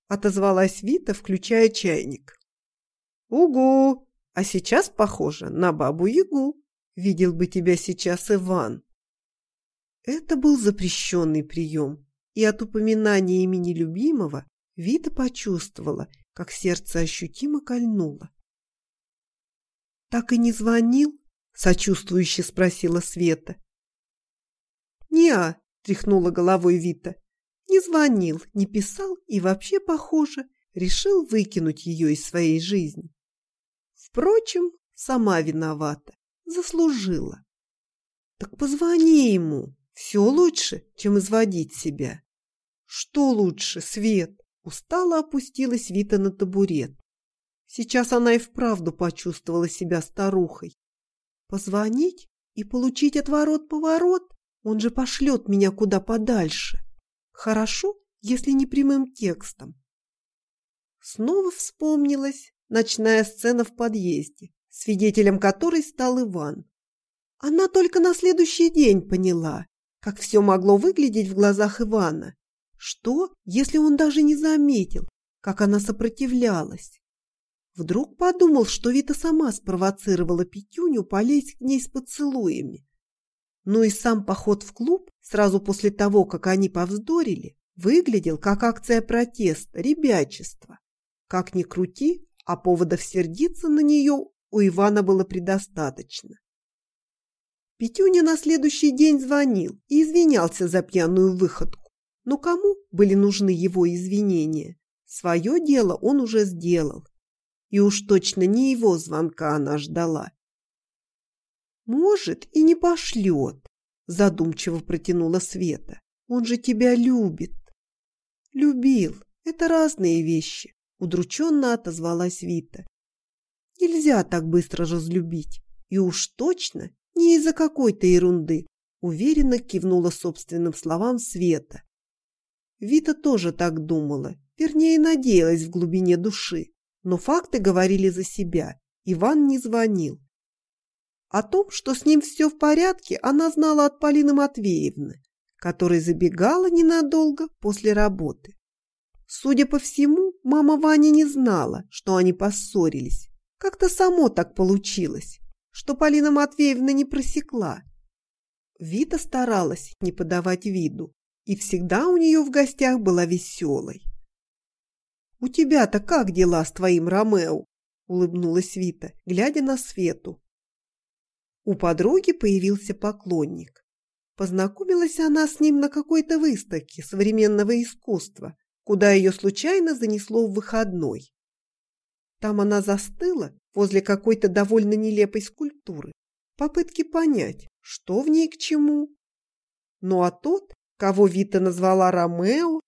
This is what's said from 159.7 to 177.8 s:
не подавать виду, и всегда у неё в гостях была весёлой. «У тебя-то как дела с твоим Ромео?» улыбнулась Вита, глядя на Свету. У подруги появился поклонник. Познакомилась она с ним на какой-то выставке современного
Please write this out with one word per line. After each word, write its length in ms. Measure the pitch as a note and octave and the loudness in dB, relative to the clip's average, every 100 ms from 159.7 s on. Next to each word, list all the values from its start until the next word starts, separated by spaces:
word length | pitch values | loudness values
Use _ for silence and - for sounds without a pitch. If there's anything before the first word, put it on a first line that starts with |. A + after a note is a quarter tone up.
| D#3+ - - | -4 -12 -8
не 120 | F3+ | -8
подавать 520 | F3 E3 F3+ F3+ F3+ | -6 -4 -2 -2 -4
виду, 480 | G#3 F#3 D#3 - D#3 _ _ _ | -4 -4 -4 -6 -14 _ _ _
и 120 | - G3 | -8 -6
всегда 520 | - F3+ F3 F#3+ E4+ | -4 -4 0 0 2
у 80 | F4+ | 4
неё 260 | D#4+ D#4 | 4 4
в 80 | C#4 | 2
гостях 500 | C#4 C#4 - C4 B3+ | 2 0 0 0 2
была 260 | G3 F3 F3 | 0 0 0
весёлой. 760 | F3 - - D#3+ C#3 - - - - - _ _ _ _ _ _ _ _ _ _ _ | -2 -6 -8 -4 -4 -6 -10 -12 -12 -18 _ _ _ _ _ _ _ _ _ _ _
«У 80 | B3+ | -6
тебя-то 520 | D4 C#4+ D4 G#3 G#3 | 0 2 4 4 0
как 300 | G#3 E4 G3 | 0 0 0
дела 340 | F3 F3+ E3+ | 2 2 2
с 80 | D#3 | -2
твоим 340 | - F#3 F3 E3 | -2 0 2 2
Ромео?» 600 | F#3+ A3 G3+ D#3+ D#3 - _ _ _ _ | 0 2 2 0 -4 -8 _ _ _ _
улыбнулась 680 | F3+ F3+ F3+ E3+ F3 F#3 F#3+ | -2 -2 -2 -2 -2 -4 -6
Вита, 360 | F3+ - E3+ - - | -6 -6 -14 -16 -6
глядя 340 | F3+ B3+ D4+ | -2 -2 -2
на 160 | C4+ C4 | -2 -4
Свету. 640 | - - F3 - F3+ F3 _ _ _ _ _ _ _ _ _ _ _ _ G#3+ | -6 -6 -4 -6 -12 -18 _ _ _ _ _ _ _ _ _ _ _ _ -6
У 60 | |
подруги 580 | G3 F3 D#3+ G3 F4+ F#4+ | -2 -2 0 2 2 0
появился 640 | E4 G#3+ G3 F#3+ G3+ - | 0 0 0 0 -2 -6
поклонник. 920 | G3+ G#3 G#3 F#3 E3+ D3+ E3+ E3 _ _ _ _ _ _ _ | -8 -6 -8 -4 -4 -4 -8 -16 _ _ _ _ _ _ _
Познакомилась 840 | G3 F#3 F#3+ G3+ F#4+ F4+ E4+ E4 | -4 -2 -2 -4 -2 0 0 0
она 260 | D#4 D4+ D#4 | 0 2 0
с 140 | - | 2
ним 200 | D4+ C#4+ | 2 2
на 100 | C#4+ | 0
какой-то 480 | D4 D4 D#4+ D#4 D#4+ | -4 -2 -2 0 0
выставке 640 | D#4 G#3+ - D#3+ C3+ - | 0 -2 -6 -10 -10 -18
современного 800 | - G3 G3+ A3 G#3+ G#3 G#3 A#3 | -12 -2 0 2 2 2 2 0